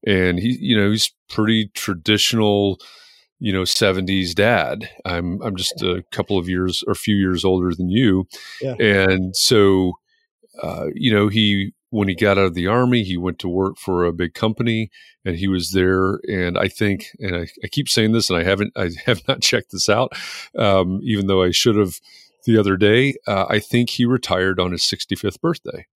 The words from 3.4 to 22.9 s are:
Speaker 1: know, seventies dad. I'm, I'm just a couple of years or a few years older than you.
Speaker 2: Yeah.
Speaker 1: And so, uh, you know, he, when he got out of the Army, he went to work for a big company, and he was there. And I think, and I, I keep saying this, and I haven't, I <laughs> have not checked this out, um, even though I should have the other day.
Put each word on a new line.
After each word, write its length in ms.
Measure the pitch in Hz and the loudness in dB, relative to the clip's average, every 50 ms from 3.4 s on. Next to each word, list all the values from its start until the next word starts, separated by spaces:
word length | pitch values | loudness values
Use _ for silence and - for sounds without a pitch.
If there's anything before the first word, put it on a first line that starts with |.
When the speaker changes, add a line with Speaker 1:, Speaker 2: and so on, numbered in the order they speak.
| - 107 95 | -4 -2 -2
Speaker 1:
know, 120 | 95 92 | -2 -2
seventies 720 | 90 - - 113 101 92 92 92 90 98 95 92 87 82 | -2 0 2 2 2 2 0 -2 0 0 0 -2 -2 0
dad. 560 | 92 101 113 120 98 78 62 67 - - - - - - | 2 2 2 4 2 0 -2 -4 -8 -10 -14 -16 -12 -8
I'm, 340 | 92 90 85 87 87 87 104 | -6 -4 -4 -4 -4 -6 -6
I'm 160 | - 117 98 | -6 -6 -6
just 240 | 90 92 - - - - | -4 -6 -6 -6 -4 -4
a 220 | 92 90 87 87 _ - | -4 -4 -4 -6 _ -6
couple 260 | - 98 - 101 95 | -6 -4 -2 -2 -2
of 120 | 85 90 | -2 -2
years 340 | 92 90 92 92 90 - - | -2 -2 -2 -2 -2 -4 -4
or 60 | - 101 | -4 -6
a 40 | |
few 200 | - - - 104 | -4 -2 -2 0
years 300 | 101 95 92 92 85 - | 2 2 0 0 0 0
older 280 | 95 92 92 90 90 85 | 2 2 2 0 -2 -2
than 140 | - 90 90 | -2 -2 -2
you. 400 | 92 113 135 110 95 95 92 _ - - - - - - | 0 2 2 2 2 0 -2 _ -12 -20 -20 -18 -14 -10
Speaker 2:
Yeah. 140 | 127 135 123 | -8 -8 -4
Speaker 1:
And 600 | 107 113 107 101 98 95 95 95 95 92 92 92 | 0 2 4 4 4 4 4 2 2 0 -2 -2
so, 600 | - - - 127 110 101 98 98 95 92 90 90 - _ _ _ _ _ _ _ _ _ _ _ - - | -2 2 4 6 6 6 6 6 4 2 0 -2 -6 _ _ _ _ _ _ _ _ _ _ _ -12 -10
uh, 260 | - - - - - - | -8 -8 -6 -6 -8 -6
you 180 | - - 123 110 | -2 0 2 2
know, 160 | 104 104 104 | 4 2 2
he, 440 | 101 113 107 104 101 98 95 - - _ _ _ | 2 2 2 2 2 0 -2 -4 -8 _ _ _
when 180 | - 107 101 98 | -2 -2 0 0
he 60 | 92 | 0
got 240 | 80 107 104 98 95 | 2 2 4 4 4
out 80 | 98 | 2
of 80 | 95 85 | 2 0
the 120 | 87 87 | 0 -2
Army, 380 | 92 107 120 127 123 123 120 107 | 0 2 2 2 2 2 2 0
he 120 | 92 92 | -2 -4
went 220 | 87 87 90 85 _ | -4 -4 -4 -6 _
to 100 | - 90 | -6 -4
work 300 | 87 92 95 98 95 - | -2 0 -2 -2 -4 -6
for 260 | - - 92 87 87 | -6 -4 0 0 0
a 80 | 87 85 | 0 0
big 220 | 85 90 85 _ | -2 -4 -6 _
company, 560 | - - 110 110 - 117 120 113 110 110 101 _ - - - _ _ _ | -2 -2 -2 -2 0 -2 -2 -2 -2 -4 -6 _ -20 -20 -20 _ _ _
and 120 | 98 87 | -6 -4
he 100 | 82 95 | -2 -2
was 240 | 98 95 90 85 82 | -2 -2 -2 -2 -2
there. 480 | 92 95 92 92 95 92 95 95 101 - - - | 0 2 2 4 4 2 2 0 -2 -4 -6 -6
And 300 | 104 92 90 87 87 - | -4 -2 -2 -2 0 0
I 100 | 95 95 | -2 -2
think, 420 | - - 110 104 98 95 - - - - | -2 -2 -2 0 0 -2 -6 -14 -16 -10
and 160 | 113 98 90 | -8 -6 -4
I, 100 | 85 85 - - - - | -6 -6 -8 -10 -14 -14
I 60 | 90 | -6
keep 200 | - 151 147 - | -6 -6 -4 0
saying 240 | - - 110 110 113 | 0 2 2 4 2
this, 160 | 117 107 - | 2 0 0
and 100 | 92 85 | 0 0
I 40 | 82 | 2
haven't, 300 | 92 98 98 104 101 _ | 2 2 0 0 -4 _
I 140 | - 98 85 80 - | -4 -4 -4 -4 -4
<laughs> 80 | - | -2
have 200 | - 120 - - - | -2 -2 -2 -2 -6
not 120 | 135 - | -6 -2
checked 320 | - - - 113 - _ - | -2 0 0 -2 -4 _ -6
this 160 | 90 - - | -4 0 2
out, 240 | 104 110 131 - - - - - - - - - _ - | 2 2 2 -2 -4 -12 -14 -14 -14 -16 -18 -12 _ 0
um, 420 | 113 104 98 95 92 90 95 98 - | 2 4 4 4 2 0 -2 -4 -2
even 260 | 131 110 101 101 98 | -2 -2 0 0 2
though 140 | 98 95 92 | 2 4 2
I 80 | 90 | 2
should 260 | 87 - - 123 107 | 2 2 2 2 4
have 180 | 104 104 92 - - _ - - - - _ _ _ - | 4 2 0 -2 -10 _ -20 -20 -20 -20 _ _ _ 0
the 120 | - 110 110 | 2 4 4
other 180 | 101 101 98 | 4 4 2
day. 380 | 92 104 104 | 4 4 4